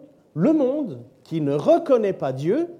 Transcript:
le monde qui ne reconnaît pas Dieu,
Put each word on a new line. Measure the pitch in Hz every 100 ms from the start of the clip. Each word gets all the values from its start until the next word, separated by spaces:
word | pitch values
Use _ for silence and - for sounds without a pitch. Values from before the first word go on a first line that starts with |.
| - _ _
le | 147 226
monde | 311 254 294 240 120 113 _
qui | - 160
ne | 143
reconnaît | 147 220 330 330 247 202
pas | 185 143
Dieu, | 131 156 269 339 -